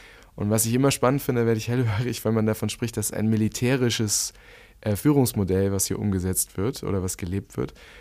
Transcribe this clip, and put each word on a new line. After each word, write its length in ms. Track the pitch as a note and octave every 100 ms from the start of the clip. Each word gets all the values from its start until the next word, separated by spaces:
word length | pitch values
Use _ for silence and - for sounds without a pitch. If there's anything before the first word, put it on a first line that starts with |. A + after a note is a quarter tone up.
| - - - -
Und 140 | G#2
was 160 | A2 A2+
ich 80 |
immer 180 | B2 C#3
spannend 300 | - B2+ C#3
finde, 240 | - B2 A#2
werde 120 | A2
ich 120 | A#2+
hellhörig, 560 | B2 A#2 G2+ B2 A2+ A2
wenn 80 |
man 120 | A2+ G#2+
davon 240 | G#2+ G#2+
spricht, 280 | - A#2 -
dass 140 | G2+
ein 180 | - G#2+
militärisches, 1040 | A2 G#2+ - B2 C3 B2 A2 G#2+ - - - - - - -
äh, 140 | A2 G#2
Führungsmodell, 760 | D3+ C#3+ B2 G#2+ F#2 F#2 G2
was 140 | G2 -
hier 140 | F#2
umgesetzt 580 | G#2 F#2+ F#2 F2 - -
wird 260 | G#2+ -
oder 180 | G2 G2
was 140 | F#2 -
gelebt 380 | F2+ G2 - -
wird, 180 | B1+ - - -